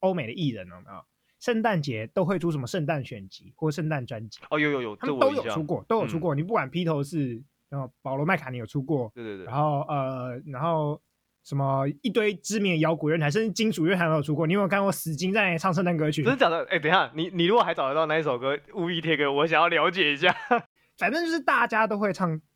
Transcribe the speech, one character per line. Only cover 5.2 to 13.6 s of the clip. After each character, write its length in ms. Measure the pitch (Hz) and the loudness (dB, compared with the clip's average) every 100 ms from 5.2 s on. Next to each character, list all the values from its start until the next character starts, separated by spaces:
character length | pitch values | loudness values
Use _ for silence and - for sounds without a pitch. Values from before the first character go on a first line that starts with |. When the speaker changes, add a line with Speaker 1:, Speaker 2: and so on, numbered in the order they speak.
| 269 | 2
Speaker 1:
有 100 | 277 113 | 2 -2
出 120 | 107 | -2
过， 220 | 151 135 - | -2 -4 -2
Speaker 2:
这 60 | |
我 60 | 226 | -2
有 60 | 135 | 0
印 0 | |
象。 0 | |
Speaker 1:
都 0 | |
有 0 | |
出 120 | 160 | -2
过。 140 | 165 | -2
Speaker 2:
嗯。 40 | 143 | -2
Speaker 1:
你 40 | |
不 100 | 180 | 0
管 160 | 214 135 | 0 0
披 140 | 165 | -2
头 180 | 165 147 | 0 0
士， 400 | 143 165 131 117 139 _ - | -2 -2 -2 -4 -12 _ -12
然 100 | 139 | -10
后 140 | 127 _ | -10 _
保 160 | 135 139 | -6 -2
罗 80 | |
麦 120 | 156 180 | 0 0
卡 120 | 127 | -2
尼 80 | 123 | -10
有 80 | |
出 180 | 110 147 | -6 -6
过， 300 | 135 143 113 | -2 -2 -4
Speaker 2:
对， 80 | 120 | -8
对， 140 | 110 98 | -10 -10
对。 80 | 92 | -6
Speaker 1:
然 80 | |
后， 260 | 135 151 143 156 | -2 0 0 -2
呃， 520 | 143 131 131 127 123 151 | -2 -2 -6 -8 -10 -10
然 160 | 127 | -6
后 380 | 165 160 147 151 _ _ _ _ | -2 0 -2 -4 _ _ _ _
什 120 | - 143 | -6 -2
么 300 | 135 135 139 139 | 0 0 -2 -4
一 60 | 233 | -2
堆 260 | 226 208 | 0 0
知 260 | 180 - 214 | -2 -4 -2
名 120 | 196 | 0
的 60 | 165 | 2
摇 160 | 160 | 2
滚 180 | 160 151 | 0 0
乐 60 | 165 | 0
团， 120 | 147 | 2
甚 120 | 190 | 0
至 80 | 220 | 0
金 180 | 180 | 0